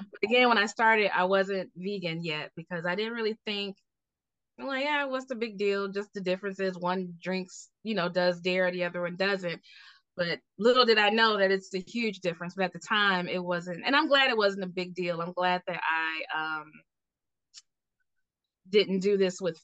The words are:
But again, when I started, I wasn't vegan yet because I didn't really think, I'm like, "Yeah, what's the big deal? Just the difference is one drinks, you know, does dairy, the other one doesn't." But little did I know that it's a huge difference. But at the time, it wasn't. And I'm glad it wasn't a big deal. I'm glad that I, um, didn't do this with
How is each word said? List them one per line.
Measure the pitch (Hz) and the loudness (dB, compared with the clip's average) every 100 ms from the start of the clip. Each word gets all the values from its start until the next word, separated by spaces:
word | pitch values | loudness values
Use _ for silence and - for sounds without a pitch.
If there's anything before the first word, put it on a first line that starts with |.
| 196 | -16
But | - | -6
again, | 202 247 247 | 2 4 6
when | 226 | 6
I | 208 | 2
started, | - 226 220 202 - | 2 4 6 4 2
I | |
wasn't | 185 196 190 196 185 - | 2 2 2 -2 -6 -8
vegan | 185 202 175 165 | -8 -6 -6 -6
yet | 170 151 147 - | -6 -6 -8 -12
because | 165 175 175 | -10 -6 -4
I | 185 | -4
didn't | 220 | -4
really | 233 220 220 - | -2 -4 -4 -6
think, | 202 202 196 _ _ _ _ _ _ _ - | -6 -6 -10 _ _ _ _ _ _ _ -12
I'm | 254 | -6
like, | 262 | -4
"Yeah, | 285 294 277 | -2 -2 -2
what's | 262 262 | -6 -6
the | 240 | -6
big | 226 196 | -6 -2
deal? | 202 196 202 | 0 0 -2
Just | 196 208 | -6 -8
the | 202 | -6
difference | 185 185 202 196 | -4 -2 -4 -4
is | 190 180 | -4 -2
one | 175 185 180 170 | -4 -2 -4 -8
drinks, | 175 185 185 - - _ | -6 -4 -6 -14 -20 _
you | 214 208 | -6 -2
know, | 170 | 0
does | 175 180 175 | 2 2 2
dairy, | 175 180 180 | 0 0 0
the | 180 | 0
other | 175 175 | -4 -4
one | 175 175 | -6 -2
doesn't." | 190 196 175 165 - - - - _ - | -2 -2 -4 -8 -12 -20 -20 -20 _ -6
But | 170 156 _ - | -4 -4 _ 0
little | 220 254 233 | 4 6 6
did | 214 | 6
I | 208 | 6
know | 220 226 208 | 4 4 4
that | 190 | 2
it's | 196 190 | 2 -2
a | 190 | -10
huge | 185 240 226 190 | -8 -4 -4 -2
difference. | 175 170 175 190 | -6 -6 -10 -4
But | 185 | -4
at | |
the | 175 | -4
time, | - 214 202 185 180 | -2 2 2 2 0
it | 180 | -4
wasn't. | 180 175 175 170 170 | -2 -4 -4 -6 0
And | 277 | 0
I'm | 302 | 4
glad | 277 269 | 4 4
it | 226 | 4
wasn't | 202 196 | 2 0
a | 185 | -6
big | 180 180 | -6 -8
deal. | 180 175 165 | -4 -4 -4
I'm | 170 | -6
glad | 180 180 180 185 | -2 0 0 -2
that | 165 | -6
I, | - 160 160 160 - 156 156 156 | -2 -2 -2 -6 -6 -6 -4 -6
um, | 151 156 _ _ _ _ _ _ _ - _ _ _ _ _ _ _ _ _ _ 185 | -10 -20 _ _ _ _ _ _ _ -20 _ _ _ _ _ _ _ _ _ _ 0
didn't | 202 175 190 | 2 4 2
do | 190 202 | 2 4
this | 185 180 | 2 0
with | 185 165 | -6 -6